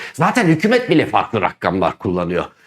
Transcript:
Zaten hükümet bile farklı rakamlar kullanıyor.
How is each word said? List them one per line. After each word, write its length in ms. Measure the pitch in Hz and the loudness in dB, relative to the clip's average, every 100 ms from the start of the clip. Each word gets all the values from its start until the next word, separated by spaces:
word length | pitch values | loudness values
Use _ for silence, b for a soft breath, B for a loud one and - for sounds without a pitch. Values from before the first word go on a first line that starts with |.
| B | B
Zaten 320 | - 175 247 185 | -2 0 2 2
hükümet 440 | 160 220 190 165 | 2 4 2 2
bile 160 | 165 107 | 0 2
farklı 360 | 104 - 113 | 0 -2 -2
rakamlar 560 | 87 - 92 92 82 - | -2 -2 -2 0 -2 -2
kullanıyor. 480 | 92 90 87 87 73 b | -4 -2 -2 -4 -4 b